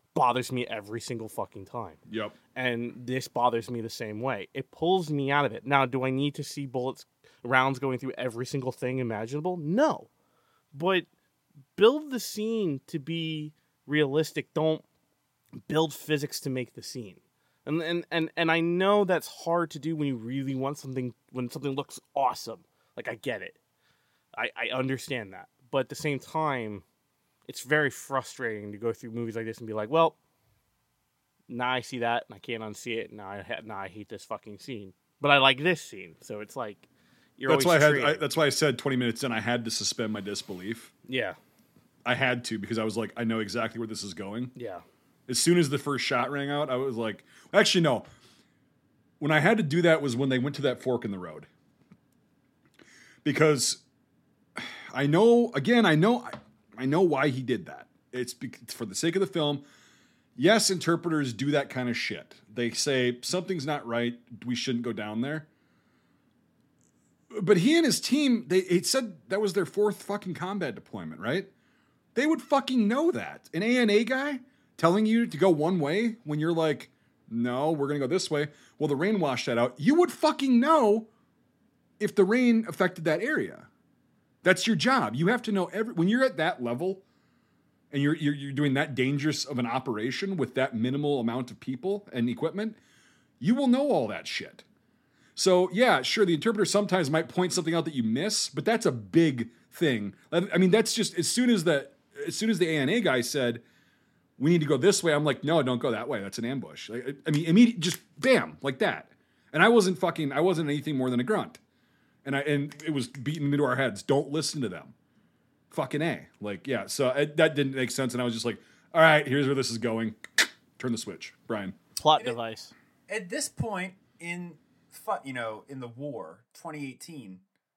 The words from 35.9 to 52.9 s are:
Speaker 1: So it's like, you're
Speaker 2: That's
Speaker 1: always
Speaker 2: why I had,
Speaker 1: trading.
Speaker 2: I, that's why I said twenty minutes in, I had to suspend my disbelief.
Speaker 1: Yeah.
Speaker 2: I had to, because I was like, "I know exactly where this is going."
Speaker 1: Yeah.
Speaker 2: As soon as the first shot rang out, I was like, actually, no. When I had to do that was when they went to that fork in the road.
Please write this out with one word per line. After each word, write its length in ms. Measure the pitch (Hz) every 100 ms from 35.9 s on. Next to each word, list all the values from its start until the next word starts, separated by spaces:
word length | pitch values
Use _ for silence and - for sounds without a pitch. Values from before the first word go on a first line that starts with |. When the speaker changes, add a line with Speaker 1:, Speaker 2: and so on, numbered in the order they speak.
| 101 90 78
Speaker 1:
So 180 | - 107
it's 160 | 104 135
like, 320 | 110 101 _ _ _ _ _ _
you're 140 | 135
Speaker 2:
That's 160 | 147 135
Speaker 1:
always 140 | 156
Speaker 2:
why 40 |
I 20 | 151
had, 60 | 147
Speaker 1:
trading. 80 | 123 151
Speaker 2:
I, 20 |
that's 180 | 151 -
why 100 | 147
I 20 |
said 280 | - 151 120
twenty 180 | 143 131
minutes 280 | 120 113
in, 80 | 131
I 80 | 113
had 240 | 120 123
to 60 | 113
suspend 420 | - 110 - 110
my 80 | 107
disbelief. 720 | 101 101 - 92 95 113 - _ -
Speaker 1:
Yeah. 260 | 131 101 85 _ _ _ _ _ _ 123
Speaker 2:
I 80 |
had 300 | 123 131 123
to, 140 | 120 113
because 200 | 98 113
I 60 |
was 120 | 110 107
like, 160 | 107 -
"I 80 |
know 160 | 117 113
exactly 380 | 104 110 113 113
where 100 | 113
this 140 | 107
is 100 | 101
going." 380 | 82 98 110 123
Speaker 1:
Yeah. 260 | 123 117 87 - _ _ _ -
Speaker 2:
As 100 | 123
soon 180 | - 175
as 120 | 147
the 80 | 139
first 260 | 143 131
shot 260 | - 127 131
rang 200 | 143 139
out, 180 | 143 147
I 60 | 127
was 200 | 135 117
like, 280 | 113 101 _ - -
actually, 280 | 196 208 185
no. 240 | 160 113 - - - _ _ _ _ _ _ _ _ _
When 100 | 147
I 80 | 156
had 160 | 160 226
to 60 |
do 180 | 156 160
that 200 | 175 160
was 120 | 143
when 140 | 120 139
they 100 | 127
went 160 | 135 143
to 60 |
that 200 | 139 123
fork 200 | 131 120
in 60 | 110
the 80 | 98
road. 280 | 87 78 - _ _ _ _ _ _ _ _ _ _ _ _ _ -